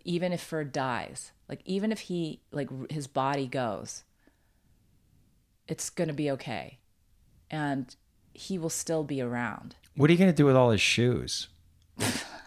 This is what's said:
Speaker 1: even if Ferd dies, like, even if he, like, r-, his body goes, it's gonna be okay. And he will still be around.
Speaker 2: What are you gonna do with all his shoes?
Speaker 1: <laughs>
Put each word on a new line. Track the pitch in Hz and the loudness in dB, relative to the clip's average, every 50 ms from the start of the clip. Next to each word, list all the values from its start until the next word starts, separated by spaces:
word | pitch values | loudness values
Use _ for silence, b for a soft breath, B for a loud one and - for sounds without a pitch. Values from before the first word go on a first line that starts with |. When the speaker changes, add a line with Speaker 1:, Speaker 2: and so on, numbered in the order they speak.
| - | -6
Speaker 1:
even | 175 175 170 185 180 175 | -4 -2 -2 -2 -2 -4
if | 170 - | -4 -6
Ferd | - 160 156 151 135 | -6 -6 -6 -6 -4
dies, | - 143 131 131 120 101 78 - 67 - - - _ _ _ - | -4 -4 -2 -2 -2 -4 -6 -8 -12 -14 -16 -18 _ _ _ -14
like, | - - _ | -14 -14 _
even | - 185 196 202 220 220 | -4 -4 -2 -2 -2 -4
if | - | -4
he, | - - 180 175 165 151 - - _ _ - | -6 -6 -4 -4 -4 -4 -6 -12 _ _ -8
like, | 147 139 - | -6 -6 -6
r-, | 135 131 131 - | -8 -10 -10 -8
his | 147 151 135 | -8 -8 -8
body | 131 - 135 131 139 143 143 135 | -6 -4 -2 0 0 0 -2 -4
goes, | 123 143 135 123 113 98 65 - - - - _ _ _ _ _ _ _ _ _ _ _ _ _ _ _ _ _ _ _ _ _ _ _ _ _ _ _ _ _ _ _ _ _ | -4 -4 -4 -2 -2 -4 -6 -8 -12 -14 -16 _ _ _ _ _ _ _ _ _ _ _ _ _ _ _ _ _ _ _ _ _ _ _ _ _ _ _ _ _ _ _ _ _
it's | - 160 - - - | -10 -10 -8 -8 -10
gonna | - - 170 160 147 | -4 -4 -4 -4 -2
be | 147 147 143 135 | -4 -2 -2 -4
okay. | 127 - 151 113 85 65 - - _ _ _ _ _ _ _ _ _ _ _ _ _ _ - | -4 -6 -8 -8 -8 -8 -12 -16 _ _ _ _ _ _ _ _ _ _ _ _ _ _ -10
And | 156 156 147 143 139 139 127 - - _ _ _ _ _ _ _ _ | -6 -4 -4 -2 -2 -4 -6 -8 -14 _ _ _ _ _ _ _ _
he | - - - 190 175 | -18 -8 -6 -6 -4
will | 160 165 | -4 -4
still | - - - - 165 160 151 | -4 -4 -4 -2 -2 -2 -2
be | 139 143 135 123 | -2 -4 -4 -2
around. | 120 120 120 120 110 - - - - - _ _ _ - | -2 -2 -4 -4 -4 -6 -8 -14 -18 -20 _ _ _ 0
Speaker 2:
What | 139 139 156 | 4 6 6
are | 170 | 8
you | 170 | 8
gonna | 190 185 156 | 8 6 8
do | 147 147 | 8 8
with | 139 131 | 8 8
all | 131 123 120 110 | 8 8 8 6
his | 95 - | 4 4
shoes? | - - 110 120 123 117 76 62 - - - - - - | 2 4 4 4 4 2 0 -2 -4 -6 -8 -8 -10 -16
Speaker 1:
<laughs> | _ _ _ _ _ _ _ _ - B B B B B B B B B | _ _ _ _ _ _ _ _ -4 B B B B B B B B B